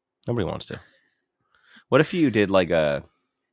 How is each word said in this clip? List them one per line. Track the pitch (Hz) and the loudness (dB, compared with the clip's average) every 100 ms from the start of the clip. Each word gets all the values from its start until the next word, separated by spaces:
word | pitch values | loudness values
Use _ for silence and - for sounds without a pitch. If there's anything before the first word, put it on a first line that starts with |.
| _ _ - | _ _ -6
Nobody | 120 80 | -4 -4
wants | - - | -6 -12
to. | - - _ _ _ _ _ _ _ _ - _ | -16 -16 _ _ _ _ _ _ _ _ -20 _
What | 131 | 0
if | 156 | 0
you | 180 143 | 0 0
did, | 107 98 | 2 2
like, | 95 85 | 2 2
a, | 85 73 71 - _ _ _ _ | 2 0 -2 -8 _ _ _ _